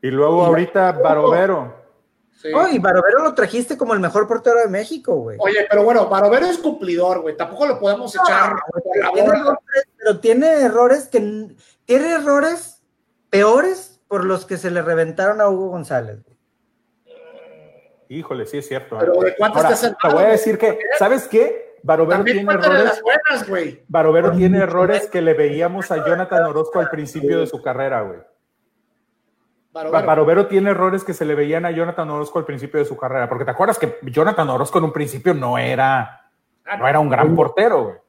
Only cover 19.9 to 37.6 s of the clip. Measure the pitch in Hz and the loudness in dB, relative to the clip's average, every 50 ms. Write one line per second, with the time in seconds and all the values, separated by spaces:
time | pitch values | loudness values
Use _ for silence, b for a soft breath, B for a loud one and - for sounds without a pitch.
19.9 | 214 - - 165 143 214 190 214 220 214 - 220 214 - - 220 - - - - | -2 0 0 2 4 4 6 4 4 4 2 0 0 2 2 0 0 0 -4 -2
20.9 | 269 302 202 202 254 269 - - - 220 240 - - - - - - _ _ - | 0 2 2 2 2 0 -2 0 2 2 2 2 0 -6 -10 -16 -20 _ _ 0
21.9 | 160 156 165 156 175 190 202 226 247 196 202 202 202 190 208 202 190 180 - - | 2 2 2 2 2 0 2 0 0 0 0 0 0 2 2 2 2 4 2 2
22.9 | - - - 226 269 302 302 302 285 240 214 190 196 180 165 147 127 - _ _ | 0 -2 0 0 0 2 2 0 -2 -2 -4 -6 -4 -4 -4 -6 -10 -14 _ _
23.9 | - 165 160 160 156 165 170 170 170 180 185 185 185 196 196 185 165 180 185 180 | -2 2 4 4 4 4 4 2 2 4 2 4 4 2 2 0 2 0 2 2
24.9 | 208 202 202 - - 185 165 165 156 151 151 147 143 151 165 175 180 196 180 - | 2 0 -2 -4 -4 -2 2 2 2 2 2 0 0 0 -2 -2 -4 -6 -6 -4
25.9 | 180 156 151 151 170 180 185 185 190 170 170 160 143 151 156 156 - 185 147 - | -4 -4 0 -2 -2 -2 -2 -2 0 0 0 0 0 -2 -4 -2 -2 -4 -4 -2
26.9 | - 151 151 135 - 156 143 143 170 165 160 - - 131 - 135 127 127 135 135 | -4 -8 -10 -10 -10 -4 -2 -2 0 0 -2 -4 -6 -8 -6 -6 -6 -4 -4 -4
27.9 | 131 120 107 98 90 85 - _ _ _ _ _ _ _ _ _ _ _ _ _ | -4 -4 -6 -6 -12 -16 -20 _ _ _ _ _ _ _ _ _ _ _ _ _
28.9 | _ _ _ _ _ _ _ _ _ _ _ _ _ _ _ _ _ 160 156 156 | _ _ _ _ _ _ _ _ _ _ _ _ _ _ _ _ _ -10 -8 -2
29.9 | 160 160 156 156 156 156 156 151 165 190 202 196 196 190 196 202 196 175 185 185 | 0 0 2 2 2 4 4 4 4 2 2 2 2 0 2 2 0 2 0 0
30.9 | 190 196 190 - 170 - 165 151 151 147 147 147 156 165 170 175 170 160 170 170 | 0 -2 -6 -8 -8 -6 -4 -4 -2 -2 0 0 -2 -2 -2 -4 -4 -4 -4 -4
31.9 | 170 - 165 151 151 147 147 147 - 170 156 - 143 131 120 139 - 156 143 - | -4 -6 -6 -6 -6 -8 -8 -6 -6 -8 -6 -6 -10 -10 -10 -6 -4 -4 -4 -4
32.9 | 139 - - 127 127 135 120 117 123 120 127 131 123 - 185 208 220 - - 120 | -4 -8 -8 -6 -4 -4 -4 -4 -4 -6 -4 -6 -2 -2 0 0 0 -2 -2 -6
33.9 | - - - 131 123 147 156 196 214 180 160 139 127 127 143 135 - 185 165 156 | -6 -8 -14 -6 -2 0 0 0 0 -2 -2 -2 -2 -4 -4 0 0 0 0 0
34.9 | - 147 147 135 - 135 - 185 175 143 131 120 123 127 123 127 131 123 131 131 | -2 -4 -6 -6 -8 -4 -2 -2 -2 0 -2 -4 -2 -2 -2 -4 -2 0 0 2
35.9 | 135 131 117 107 - - _ _ _ _ _ _ _ _ _ - 202 202 123 131 | 2 0 -2 -4 -12 -20 _ _ _ _ _ _ _ _ _ -10 -8 -2 -2 0
36.9 | 143 151 151 147 123 - 131 156 165 165 156 156 - - | 2 2 2 2 2 2 2 2 4 2 2 0 2 0